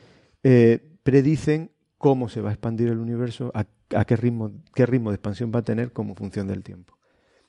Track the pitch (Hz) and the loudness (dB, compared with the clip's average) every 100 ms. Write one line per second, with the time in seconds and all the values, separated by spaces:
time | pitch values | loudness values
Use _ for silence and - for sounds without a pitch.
0 | _ _ _ _ 135 123 117 117 - _ | _ _ _ _ 4 6 8 4 -2 _
1 | - 135 135 151 151 151 165 _ _ _ | 2 4 4 2 0 -2 -4 _ _ _
2 | 147 135 120 117 104 104 117 113 117 113 | 2 2 -2 -6 -6 -4 -6 -2 -2 -2
3 | 117 117 123 113 123 110 107 _ - - | -4 -6 -6 -6 -8 -6 -8 _ -4 -2
4 | 104 113 120 117 110 101 - - 120 127 | 2 2 0 -2 -6 -12 -8 0 0 0
5 | 113 98 104 98 117 117 113 113 120 - | -2 -6 -6 -6 -4 -4 -2 -4 -6 -8
6 | 104 95 101 104 98 95 95 90 92 _ | -10 -10 -10 -8 -6 -8 -12 -20 -20 _
7 | _ _ _ _ | _ _ _ _